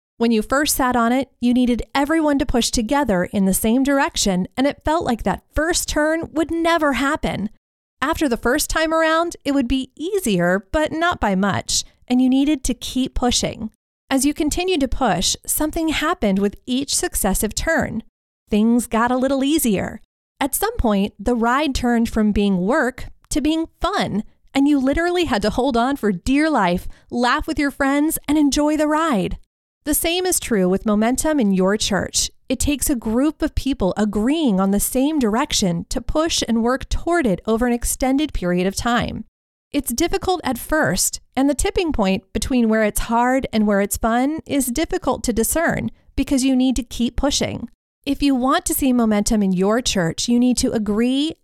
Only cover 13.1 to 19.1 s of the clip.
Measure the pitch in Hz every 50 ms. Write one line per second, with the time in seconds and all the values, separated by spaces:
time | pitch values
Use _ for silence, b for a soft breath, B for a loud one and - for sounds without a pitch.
13.1 | - - 240 240 233 - - 160 - - - 220 - _ _ _ _ _ _ -
14.1 | 262 269 254 294 294 - 311 294 - 349 359 381 370 294 269 247 - - 269 214
15.1 | 170 180 190 - - - - - - - 302 311 - 330 320 320 277 - 302 320
16.1 | 370 - 233 202 190 196 196 202 - - _ - 247 262 285 - - - 370 349
17.1 | - - - 190 190 - 220 208 - - - 330 330 277 - - - - - -
18.1 | _ _ _ _ _ _ _ _ 214 208 220 233 240 247 - - 226 220 233 240